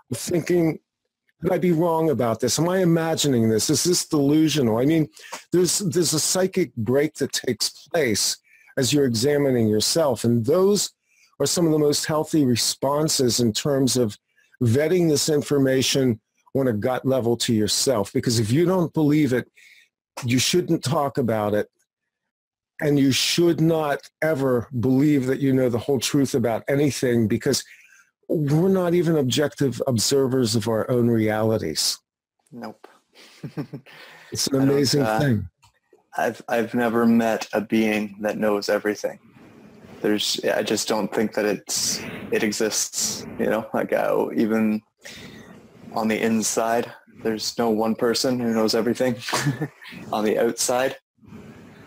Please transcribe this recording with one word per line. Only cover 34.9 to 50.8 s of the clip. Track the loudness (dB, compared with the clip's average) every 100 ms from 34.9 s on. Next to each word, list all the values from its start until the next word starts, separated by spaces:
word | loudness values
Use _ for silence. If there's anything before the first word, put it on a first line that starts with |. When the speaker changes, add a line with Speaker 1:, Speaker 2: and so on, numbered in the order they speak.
| 2
Speaker 2:
uh, | 2 2
Speaker 1:
thing. | 2 0 -4 _ _ _ _ _ _ -4
Speaker 2:
I've, | -4 -4 -4
I've | -2 -2
never | -2 0 2 4
met | 4 2 -2 -2
a | -4
being | -2 0 0 0 -4 -6
that | -4 -2
knows | 0 0 0
everything. | 0 0 -2 -6 -8 -20 -20 -20 -20 -20 -20 -20 -6
There's, | -2 -2 -2 -4
I | -2 -2
just | -2 -2 -2
don't | -2 -2
think | -2 -2 0
that | -2
it's, | -2 -4 -6 -4 -6 -8 -12 -6
it | -2
exists, | -2 -2 -2 -2 -6 -4 -6 -6 -10 -6
you | -2
know, | -2 -2 -4
like, | -2
uh, | 0 0 0 -2 0
even | 0 2 0 -2 -6 _ -20 -20 -20 -20 -20 -20 -20 -20 -10
on | -4 -2
the | 0
inside, | 0 0 -2 -2 0 0 -2 -8 _ -8
there's | -6 -4 -6 -2
no | 0
one | 0 0
person | 0 0 0 0 -2
who | 0 0
knows | 0
everything. | 0 0 0 -2 -2 -6 -4 -2 -4
<laughs> | -8 -12 -20 -16 -6
On | -2 0
the | 0
outside, | 0 -2 -2 0